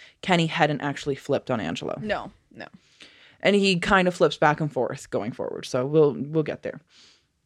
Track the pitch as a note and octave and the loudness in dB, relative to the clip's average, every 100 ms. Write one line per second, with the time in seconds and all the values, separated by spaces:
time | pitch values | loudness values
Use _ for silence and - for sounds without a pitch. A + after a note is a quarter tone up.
0 | - _ - E3+ E3 E3 D3+ D3 C#3+ C#3+ | -20 _ 0 2 2 4 4 4 -4 -4
1 | D3 C#3 - C3 - A#2+ E2+ - D2 - | -6 -6 -2 -2 0 -4 -4 -6 -6 -6
2 | G#3+ F3 A2+ - _ - - - _ _ | -4 -6 -6 -16 _ -18 -18 -18 _ _
3 | - _ - _ F3+ G3+ G3 F3 - G3 | -20 _ -20 _ 2 4 4 2 2 4
4 | F3+ F3 D#3+ - D#3 D3+ D3+ C#3 A#2+ C3+ | 2 2 2 4 2 2 -2 -2 -4 -6
5 | - A2+ G#2 - A1 - - B2+ C3+ D#3 | -6 -6 -6 -8 -8 -8 -6 -4 0 4
6 | D3 D3 C#3+ D#3 D3 - - - _ _ | 4 2 -4 -2 -4 -6 -10 -12 _ _
7 | - _ _ _ | -20 _ _ _